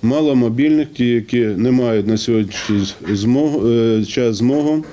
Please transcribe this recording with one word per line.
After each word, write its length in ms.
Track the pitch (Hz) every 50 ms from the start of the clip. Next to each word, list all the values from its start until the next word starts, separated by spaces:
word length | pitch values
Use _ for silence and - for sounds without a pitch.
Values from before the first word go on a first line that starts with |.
| -
маломобільних, 840 | 113 131 151 156 151 139 127 123 113 113 120 143 156 156 151 151 151 -
ті, 140 | - 123
які 340 | 120 120 117 110 - - 120
не 300 | 117 110 104 90 110 127
мають 360 | 127 127 123 117 113 107 98
на 120 | 104 113 107
сьогоднішній 680 | - - 117 110 107 95 95 - - - 107 101 98 95 - - - 82
змог-, 580 | 107 98 101 113 123 139 151 151 143 147 101 117
е, 360 | 117 117 113 113 113 110 107
час 320 | 95 - 139 123 117 110
змогу 480 | 101 113 120 139 147 147 151 156 156 156 -